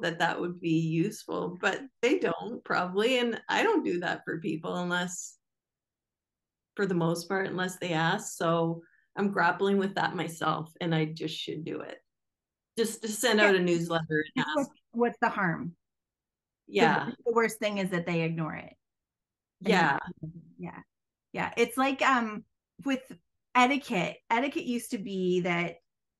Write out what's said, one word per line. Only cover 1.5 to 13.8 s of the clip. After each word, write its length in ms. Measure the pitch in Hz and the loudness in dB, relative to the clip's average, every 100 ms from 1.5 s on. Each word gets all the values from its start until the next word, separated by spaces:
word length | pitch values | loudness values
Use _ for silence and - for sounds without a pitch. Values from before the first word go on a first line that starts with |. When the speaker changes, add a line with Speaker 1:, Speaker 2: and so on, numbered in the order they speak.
| 180 | -2
Speaker 1:
but 220 | 196 226 269 - | -2 -2 -8 -2
they 180 | 247 370 | 2 2
don't 460 | - 170 196 247 | 0 -2 -6 -8
probably. 540 | - 175 180 190 233 247 | -2 0 0 2 4 4
And 220 | 240 - - | 0 -2 -2
I 140 | - | 2
don't 220 | 440 370 | 4 2
do 160 | 214 175 | 2 -2
that 220 | 175 - | -2 -4
for 160 | 185 175 | -4 -6
people 360 | - 160 185 180 | -4 -4 -4 -4
unless, 600 | 175 175 180 - - - _ _ _ _ _ _ _ _ _ _ _ _ _ - | -2 -2 -2 -6 -14 -16 _ _ _ _ _ _ _ _ _ _ _ _ _ -2
for 100 | 196 | 0
the 80 | |
most 340 | 175 165 170 - | 2 2 0 -2
part, 180 | 196 185 | -2 -2
unless 300 | 185 185 185 | -2 -4 -4
they 140 | 180 | -2
ask. 440 | 160 165 208 - - | 2 2 0 -4 -2
So 440 | 170 170 165 165 - _ _ - | 2 2 2 -2 -10 _ _ -2
I'm 140 | 202 | 0
grappling 460 | 196 170 180 196 196 | 2 2 2 2 2
with 180 | 196 175 | 2 0
that 200 | - 180 | -2 -2
myself, 560 | 165 - 156 160 156 - | -6 -2 -2 -2 -6 -6
and 120 | 175 | 0
I 100 | 160 | 0
just 320 | 156 160 160 - | 0 -4 -8 -8
should 280 | - 151 | -8 -8
do 160 | 160 151 | -8 -8
it. 160 | - - _ _ _ _ _ _ _ - | -10 -16 _ _ _ _ _ _ _ -2
Just 260 | 220 - | -2 -2
to 60 | 220 | -6
send 300 | 214 240 214 | 0 4 6
Speaker 2:
Yeah. 100 | 202 | 6
Speaker 1:
out 40 | |
a 60 | 190 | 6
newsletter 640 | 175 170 | 4 2